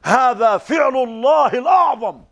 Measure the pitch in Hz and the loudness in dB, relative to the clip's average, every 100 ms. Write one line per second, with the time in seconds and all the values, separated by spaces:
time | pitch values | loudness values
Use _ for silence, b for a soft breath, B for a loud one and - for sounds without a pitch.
0 | 156 233 254 220 226 285 - 311 277 262 | 0 0 0 0 0 0 -4 -2 0 -2
1 | 240 226 254 311 262 247 285 370 330 240 | -6 -2 0 2 2 -2 0 2 2 -2
2 | 220 151 - | -8 -10 -20